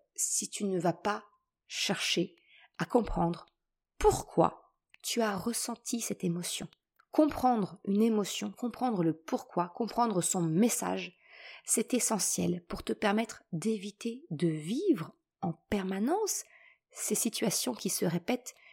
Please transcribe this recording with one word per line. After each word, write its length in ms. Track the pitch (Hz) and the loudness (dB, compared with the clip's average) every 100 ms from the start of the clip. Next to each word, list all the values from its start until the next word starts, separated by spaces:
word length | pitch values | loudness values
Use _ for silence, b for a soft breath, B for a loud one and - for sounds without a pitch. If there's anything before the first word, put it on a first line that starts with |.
| _ | _
si 340 | - - - - | -6 -4 -2 -4
tu 160 | - | -4
ne 140 | 202 185 | -2 0
vas 140 | 170 | 0
pas 320 | 165 208 214 - _ _ _ _ | 0 -2 -4 -8 _ _ _ _
chercher 680 | - - 190 - - 180 - b b b - | -6 -2 -2 0 0 -2 -6 b b b -8
à 60 | |
comprendre 600 | 170 240 208 180 170 175 - _ _ _ _ _ | 0 2 2 0 0 -2 -8 _ _ _ _ _
pourquoi 760 | 427 - - - - - _ _ _ - | 4 4 0 2 2 2 _ _ _ -12
tu 200 | - 240 | -4 0
as 140 | 220 196 | 0 0
ressenti 640 | 233 233 - 226 - 233 | -2 -4 -4 -6 -6 -4
cette 240 | - 202 | -4 -2
émotion. 440 | 180 175 175 - 190 - _ _ _ | -2 -2 -4 -6 -8 -14 _ _ _
Comprendre 680 | - 302 - 254 233 185 - - | 4 4 4 2 4 0 -4 0
une 160 | 202 | 4
émotion, 500 | 226 214 190 - 208 | 4 4 0 -4 -6
comprendre 500 | - 240 - 254 202 | -6 -8 -4 -2 2
le 120 | 165 | 2
pourquoi, 580 | 156 - 254 - - 175 | 0 -4 -6 -4 -4 -4
comprendre 460 | - 220 - 233 185 | -4 -4 0 2 2
son 220 | 165 190 | 0 0
message, 760 | 165 160 233 - 180 185 180 B B B B B | 2 4 4 2 -2 -4 -6 B B B B B
c'est 300 | - - 220 | -2 -2 0
essentiel 680 | 247 - 214 - - 175 175 - | 0 2 0 0 0 0 -2 -6
pour 160 | - | -8
te 80 | - | -4
permettre 500 | 220 208 208 226 - _ | 0 2 2 0 -8 _
d'éviter 720 | 165 214 220 202 - 233 247 339 | -4 -2 -2 -4 -8 -8 -8 -8
de 160 | 143 170 | 0 0
vivre 680 | 156 151 254 403 214 160 - _ _ | 0 -2 0 2 2 0 -12 _ _
en 140 | 175 - _ | -6 -6 _
permanence 760 | 208 185 196 233 392 415 - b b b b _ | -2 0 0 0 2 0 -4 b b b b _
ces 220 | - - | -10 -4
situations 600 | 208 233 - 214 - - | -2 -2 -2 -2 0 -2
qui 140 | 233 190 | -4 -4
se 160 | - | 0
répètent 500 | 180 170 - 254 - b b | 2 0 0 -4 -4 b b